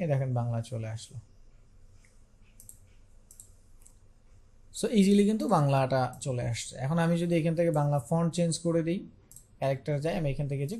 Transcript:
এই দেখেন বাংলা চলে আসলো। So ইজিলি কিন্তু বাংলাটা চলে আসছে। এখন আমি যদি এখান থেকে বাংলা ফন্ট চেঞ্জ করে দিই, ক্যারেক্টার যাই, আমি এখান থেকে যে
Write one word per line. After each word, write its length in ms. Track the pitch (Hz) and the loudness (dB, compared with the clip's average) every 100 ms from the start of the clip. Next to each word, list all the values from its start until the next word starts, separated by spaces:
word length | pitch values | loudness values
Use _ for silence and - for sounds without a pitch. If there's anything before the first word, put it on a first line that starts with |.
এই 60 | 170 | -2
দেখেন 180 | 135 131 123 | 0 0 -2
বাংলা 200 | 120 117 | -2 -4
চলে 260 | 113 117 110 110 | -6 -8 -8 -10
আসলো। 220 | - 120 - - - - - - - - - - - - - - - - - - - - - - - - - - - - - - - - - - - - | -12 -18 -20 -20 -20 -20 -20 -20 -20 -20 -20 -20 -20 -20 -20 -20 -20 -20 -20 -20 -20 -20 -20 -20 -20 -20 -20 -20 -20 -20 -20 -20 -20 -20 -20 -20 -18 -6
So 60 | - 214 | 0 4
ইজিলি 240 | 190 202 202 | 6 6 4
কিন্তু 160 | 220 294 | 2 2
বাংলাটা 540 | 175 139 135 131 131 127 - 143 | 2 4 2 2 0 -2 -4 -6
চলে 180 | 123 123 | -4 -4
আসছে। 220 | 113 - - | -6 -8 -6
এখন 140 | 131 170 165 | -2 0 2
আমি 100 | 170 | 0
যদি 160 | 170 170 | 2 2
এখান 160 | 160 165 | 2 2
থেকে 120 | 170 | 2
বাংলা 260 | 151 147 143 - | 2 2 0 0
ফন্ট 200 | 165 170 175 | 0 0 0
চেঞ্জ 160 | 170 151 170 | -2 0 0
করে 160 | 165 165 | 0 0
দিই, 120 | 190 - - - - - - | -4 -6 -20 -20 -20 -20 -4
ক্যারেক্টার 360 | 135 135 - 147 | -2 -2 -2 -2
যাই, 120 | 156 196 | -2 -2
আমি 80 | 151 | -2
এখান 140 | 139 143 | -2 -4
থেকে 120 | 139 143 | -4 -4
যে 60 | 233 | -4